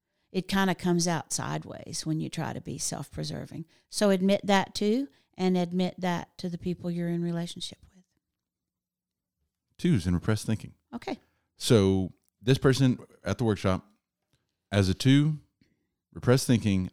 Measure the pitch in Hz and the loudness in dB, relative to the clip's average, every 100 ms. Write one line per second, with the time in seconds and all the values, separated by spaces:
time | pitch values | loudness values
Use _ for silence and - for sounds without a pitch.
0 | _ _ _ 190 - 190 190 170 180 175 | _ _ _ -8 -2 2 2 2 2 2
1 | 170 160 - - - 156 - - - 160 | 2 -2 -4 -6 -4 -6 -8 -16 -12 -8
2 | 151 156 156 165 127 - - 151 - - | -4 -4 -4 -6 -8 -8 -10 -8 -6 -8
3 | 143 156 151 151 139 - - _ _ - | -10 -10 -8 -8 -12 -14 -16 _ _ 0
4 | 208 190 190 202 196 196 - - 208 240 | 2 4 4 2 4 2 2 -2 0 0
5 | 277 _ _ - 185 180 175 180 180 - | -2 _ _ -2 0 2 0 0 -2 -2
6 | 180 170 - - 180 175 180 175 175 170 | -4 -4 -6 -10 -10 -6 -6 -6 -6 -4
7 | 170 170 170 170 175 180 - - - 185 | -2 -2 -2 -4 -6 -10 -14 -14 -20 _
8 | _ _ _ _ _ _ _ _ _ _ | _ _ _ _ _ _ _ _ _ _
9 | _ _ _ _ _ _ _ _ 175 117 | _ _ _ _ _ _ _ _ 0 2
10 | 90 87 - 110 - 110 - - _ 247 | 2 0 0 -2 -2 -6 -6 -20 _ -12
11 | - 262 _ _ _ - - 117 95 95 | -8 -10 _ _ _ -8 4 4 6 2
12 | 92 - _ _ 104 135 143 127 131 113 | -2 -8 _ _ 0 2 4 4 2 2
13 | - _ 90 - 117 101 101 92 _ _ | -6 _ -6 -2 0 0 0 -2 _ _
14 | _ _ _ _ _ _ - 101 92 90 | _ _ _ _ _ _ -2 2 2 2
15 | 127 139 151 151 _ _ _ _ _ _ | 4 4 2 -4 _ _ _ _ _ _
16 | _ 82 - 131 - 117 101 95 92 | _ -4 2 2 4 2 4 0 -2